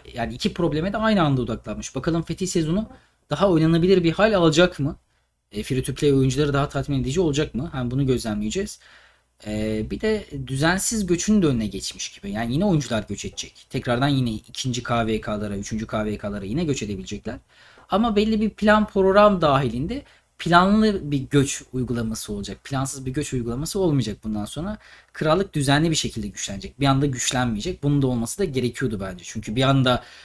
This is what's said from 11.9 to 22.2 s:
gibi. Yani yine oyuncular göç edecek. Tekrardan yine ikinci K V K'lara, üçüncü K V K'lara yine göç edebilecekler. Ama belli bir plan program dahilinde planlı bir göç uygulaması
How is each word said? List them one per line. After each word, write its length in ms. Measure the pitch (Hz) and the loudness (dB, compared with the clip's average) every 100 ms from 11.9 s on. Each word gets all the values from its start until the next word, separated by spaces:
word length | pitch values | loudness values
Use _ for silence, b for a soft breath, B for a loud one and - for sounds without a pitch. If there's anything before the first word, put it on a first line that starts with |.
| - - | -10 -12
gibi. 220 | - 101 | -12 -8
Yani 220 | 104 117 | -6 -2
yine 120 | 139 | 0
oyuncular 400 | 208 160 131 110 - | 2 2 0 -4 -4
göç 160 | 101 | -8
edecek. 420 | 95 - - - - | -8 -12 -14 -16 -10
Tekrardan 380 | 131 127 120 143 | -6 -2 0 2
yine 240 | 135 123 | 2 0
ikinci 500 | 110 - - 131 120 | -4 -8 -8 -6 -4
K 240 | - 117 113 | -2 0 0
V 140 | 107 | -2
K'lara, 360 | 113 107 104 101 | -2 -6 -4 -6
üçüncü 300 | 101 110 107 | -6 -6 -4
K 180 | 110 | -4
V 140 | 107 104 | -4 -4
K'lara 260 | 104 101 | -6 -8
yine 200 | 98 135 | -6 -2
göç 180 | 165 135 | -2 -2
edebilecekler. 560 | 104 95 92 101 104 - b b b b - | -4 -8 -8 -10 -10 -12 b b b b -2
Ama 280 | 196 233 208 | 0 2 2
belli 240 | 220 220 | 2 2
bir 100 | 214 | 0
plan 360 | - 214 214 208 | 0 4 4 4
program 540 | 196 190 190 208 190 | 2 4 6 6 6
dahilinde 600 | 160 135 135 117 160 262 b b b - | 4 4 2 -2 -4 -6 b b b -8
planlı 720 | 165 175 185 214 220 196 143 | 4 6 6 6 4 0 -2
bir 80 | 143 | -4
göç 440 | 123 143 135 - - | 2 2 2 -2 -8
uygulaması 600 | 127 120 120 110 110 | -6 -4 -2 -4 -6